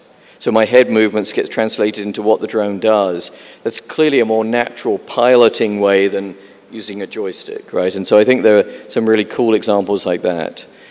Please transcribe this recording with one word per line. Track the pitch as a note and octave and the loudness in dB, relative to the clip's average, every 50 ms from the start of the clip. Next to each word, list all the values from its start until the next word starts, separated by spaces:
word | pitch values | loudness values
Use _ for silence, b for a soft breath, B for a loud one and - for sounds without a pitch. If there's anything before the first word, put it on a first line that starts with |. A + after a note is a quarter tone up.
| _ _ b b b b b b | _ _ b b b b b b
so | - B2+ | -4 0
my | A2 A2 A2 | 2 2 2
head | G#2+ A#2+ B2+ B2+ G#2+ | 4 4 4 4 4
movements | A2+ A2 A2 G#2 F#2+ G#2+ F#2+ - - | 4 2 2 2 0 -2 -4 -2 -4
get | - - - | -4 -4 -4
translated | - A#2+ A2 A2 A2 - G#2+ G#2+ G#2+ G#2+ G2+ | -4 -4 -4 -2 -2 -2 -2 -2 -2 -4 -8
into | G#2 G2 - G#2 | -8 -8 -4 0
what | G#2 A2 - | 0 0 0
the | - | -2
drone | G#2 - A2 G#2 G#2 G2+ F#2+ | -4 -2 -2 -2 -2 -4 -2
does, | F2 A2 A2 G#2 G2 F#2 F2 F2 F2 - B B B B B B B | 0 2 2 2 2 0 -2 -4 -8 -10 B B B B B B B
that's | - - - | -8 -6 -6
clearly | - - - - D#3 D3+ C#3 C3 | -10 -8 -2 0 0 2 2 2
a | A2+ | 2
more | A2 A2 A2 A2 | 2 0 0 0
natural | A2+ A#2 A#2+ A#2+ A#2+ - - - A#2+ G#2 F#2+ | 0 -2 -2 -2 -4 -6 -8 -4 -4 -4 -4
piloting | - - - B2+ A#2+ B2+ B2+ A#2+ A#2+ A2 - - A#2 G#2+ G#2 G2+ | -6 -6 -2 0 2 4 6 6 6 4 4 0 -2 -2 0 0
way | G2+ G2+ G2 G2 G2 G2 | 2 2 4 4 2 2
than | G2 G2 G2+ G2 F2 B B B B B B _ | 0 -4 -6 -8 -12 B B B B B B _
using | - A2 G2+ G#2+ G2+ G#2 G2 | -16 -14 -12 -10 -10 -10 -10
a | |
joystick, | F2+ - A2 G#2 F#2+ F2+ - - - - - - - - | -10 -8 -8 -8 -6 -8 -8 -10 -10 -12 -14 -12 -8 -4
right? | - F2+ F#2+ F#2+ | -2 -2 -2 -2
And | G2 F#2 | -4 -2
so | - G#2+ G#2+ | 4 4 4
I | G#2+ | 6
think | A#2+ B2+ B2 F2+ | 4 2 4 4
there | A2 G#2+ G#2 | 4 4 4
are | F#2+ - - - - - | 4 0 -4 -14 -16 -6
some | - A#2+ A2+ | -4 -2 0
really | A2 A2 A2 G#2 | 2 2 2 0
cool | G#2 - - B2 A#2 A2 | -2 -4 -2 0 0 0
examples | G#2 - A2+ G#2 G2+ F#2+ G2 G2+ F#2+ - | 0 0 0 0 0 0 -2 -4 -2 -2
like | F#2+ F2+ F2 F2+ | -4 -4 -2 -2
that. | F#2 F2 E2 D#2 - - - - - B B B B | -4 -4 -2 -6 -8 -10 -12 -18 -20 B B B B